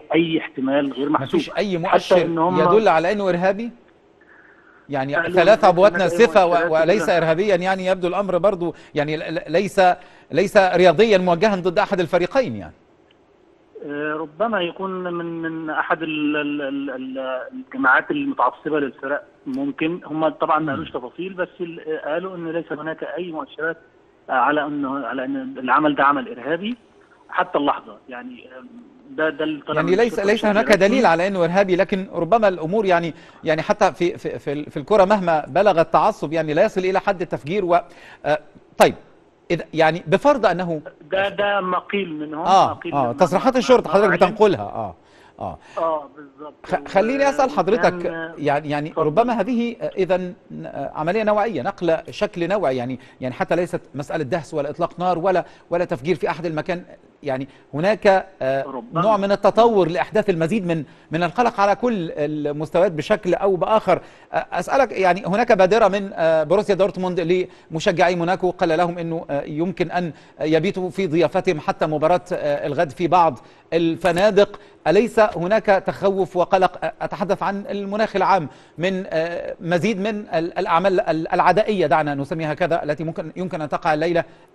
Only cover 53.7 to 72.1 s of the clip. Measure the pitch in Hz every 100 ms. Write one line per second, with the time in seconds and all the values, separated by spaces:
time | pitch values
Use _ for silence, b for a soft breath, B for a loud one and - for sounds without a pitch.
53.7 | 170 - 135 147 165 135 175 143 156 143
54.7 | 143 170 - 180 170 185 180 160 B B
55.7 | 170 175 151 143 180 - 160 170 156 151
56.7 | 175 180 - _ _ 147 131 135 b b
57.7 | 139 185 196 208 190 - - 131 135 139
58.7 | 131 117 156 196 208 196 202 208 208 240
59.7 | 214 165 170 151 214 202 170 160 220 175
60.7 | 165 135 B B 156 175 196 240 - 202
61.7 | 196 247 214 165 156 147 151 147 147 151
62.7 | 175 190 151 147 214 185 170 202 180 185
63.7 | 214 190 160 B B B - - 170 180
64.7 | 269 262 - 185 180 180 202 240 208 185
65.7 | 220 208 202 196 - 160 160 151 196 202
66.7 | 180 190 185 185 175 165 185 180 B B
67.7 | 160 202 170 175 180 170 185 185 175 175
68.7 | 160 175 175 165 165 - 143 - 151 175
69.7 | 170 156 165 175 - B B 156 160 180
70.7 | 185 180 - 190 160 156 185 180 156 165
71.7 | 185 165 151 156